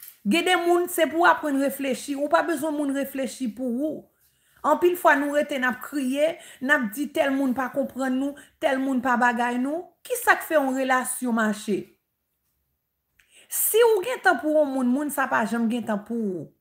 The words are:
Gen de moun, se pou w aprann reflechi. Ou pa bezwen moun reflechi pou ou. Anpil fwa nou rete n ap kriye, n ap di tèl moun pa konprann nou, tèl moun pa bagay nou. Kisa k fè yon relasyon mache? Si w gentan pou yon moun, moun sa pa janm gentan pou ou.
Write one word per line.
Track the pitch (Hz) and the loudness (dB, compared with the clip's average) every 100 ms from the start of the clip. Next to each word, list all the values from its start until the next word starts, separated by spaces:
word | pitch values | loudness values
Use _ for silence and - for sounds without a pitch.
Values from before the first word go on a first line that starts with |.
| - - 196 | -20 -6 0
Gen | 320 | 2
de | 339 359 | 4 2
moun, | 349 349 349 | 4 2 2
se | - 311 | 0 0
pou | 320 | 4
w | 349 | 4
aprann | 320 311 269 | 4 0 0
reflechi. | 277 277 277 233 - 277 | 0 -2 -4 -4 -6 -4
Ou | 294 | 2
pa | 330 311 | 2 2
bezwen | 302 311 | -2 -2
moun | 294 285 277 | -2 -2 -4
reflechi | 269 269 262 - 254 | -4 -6 -8 -6 -8
pou | 208 254 240 311 | -6 -4 -2 -4
ou. | - - _ _ _ _ _ 262 | -6 -14 _ _ _ _ _ 0
Anpil | 302 349 349 | 2 2 4
fwa | 339 285 | 4 4
nou | 285 294 | 2 -2
rete | 294 277 | -2 -2
n | 254 | -2
ap | 233 | -4
kriye, | - 285 254 277 311 339 - - | -6 -4 -2 0 0 -2 -12 -8
n | 262 | 0
ap | 294 226 226 | 0 0 -4
di | 285 | -4
tèl | - 277 | -2 0
moun | 269 269 | 0 0
pa | 247 247 | -2 -4
konprann | 277 269 247 262 254 | -4 -4 -4 -4 -2
nou, | 277 285 - _ | -4 -6 -16 _
tèl | 311 262 | -2 0
moun | 269 254 | 0 0
pa | 262 240 | 0 2
bagay | 247 233 240 247 | 2 2 -2 -2
nou. | 262 320 359 _ | -2 -4 -8 _
Kisa | - 494 - | -8 0 2
k | 359 - | 2 2
fè | 311 | 2
yon | 269 | 2
relasyon | 262 262 254 233 - 254 233 | 0 2 0 0 -4 -2 0
mache? | 214 202 - 185 - _ _ _ _ _ _ _ _ _ _ _ _ _ _ _ - | 0 -2 -2 -4 -4 _ _ _ _ _ _ _ _ _ _ _ _ _ _ _ -10
Si | - - 427 | -4 2 4
w | 466 427 | 6 4
gentan | 427 508 381 285 | 0 0 0 2
pou | 302 302 | 2 2
yon | 285 | 2
moun, | 262 247 | 2 2
moun | 254 302 | 0 0
sa | - 262 | -2 0
pa | 262 214 | 0 0
janm | 233 226 | 0 0
gentan | 240 214 208 | -2 -2 -4
pou | 208 233 | -4 -4
ou. | 208 180 - _ | -4 -6 -10 _